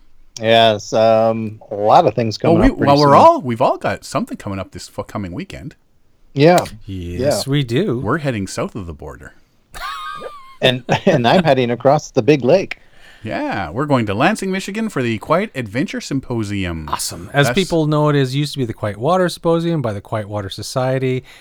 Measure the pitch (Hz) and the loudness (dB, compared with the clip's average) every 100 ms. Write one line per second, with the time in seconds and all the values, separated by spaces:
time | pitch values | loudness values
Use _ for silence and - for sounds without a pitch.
0 | - - - - 110 113 113 104 - 120 | -20 -20 -20 -4 4 6 6 4 0 2
1 | 113 110 113 113 110 107 - 101 104 143 | 4 6 4 0 -4 -10 -10 -2 4 6
2 | 160 - 113 - 151 170 262 175 139 143 | 4 2 -2 0 2 4 4 4 2 4
3 | 143 151 320 330 135 117 156 370 120 98 | 6 8 8 6 0 0 0 0 -4 -6
4 | - 135 240 269 104 95 92 87 - - | -6 -6 -6 -8 -8 -8 -8 -12 -14 -12
5 | 101 107 95 87 131 - 151 - _ _ | -10 -8 -8 -10 -12 -14 -14 -18 _ _
6 | _ _ _ 139 151 175 - 110 - 95 | _ _ _ 4 6 6 2 -8 -12 -10
7 | 87 87 135 110 135 147 123 120 202 120 | -8 -4 -2 0 0 -2 0 -2 0 -2
8 | 107 156 143 113 95 - 175 123 85 76 | -2 -2 -2 -4 -6 -6 -8 -8 -12 -12
9 | 76 64 - - _ _ _ - 1077 1077 | -14 -16 -20 -20 _ _ _ -14 -12 -10
10 | 1077 1077 - 1077 1047 1047 131 123 - - | -12 -12 -14 -16 -20 -2 0 0 -2 -2
11 | - 151 117 135 160 131 120 120 135 147 | 2 2 4 4 4 2 0 0 2 2
12 | - 135 113 151 120 180 170 - _ - | 0 0 2 2 4 2 0 -12 _ -20
13 | - - 113 - 294 135 82 98 151 131 | -20 -16 -10 -6 -6 -6 -6 -4 0 0
14 | 104 98 156 220 196 190 190 202 220 147 | 0 0 0 0 -2 -4 -6 -6 -4 -2
15 | 120 110 - 160 208 - 113 117 185 254 | -2 -4 -2 -2 -2 -6 -6 -4 -4 -6
16 | - 139 - 120 101 101 90 82 76 - | -6 -6 -4 -6 -4 -4 -4 -6 -6 -6
17 | - 85 90 139 131 156 180 165 151 151 | -8 -10 -4 0 2 2 0 0 2 2
18 | 147 143 131 135 147 - 117 - 107 101 | 2 2 0 -2 -4 -4 -6 -6 -8 -4
19 | 131 185 180 - 170 170 170 165 120 101 | 0 0 0 -2 -2 0 0 -2 -4 -6
20 | - 113 101 104 98 - 104 131 127 135 | -6 -8 -6 -8 -8 -10 -8 -4 -2 0
21 | 131 127 - - | -2 -4 -8 -18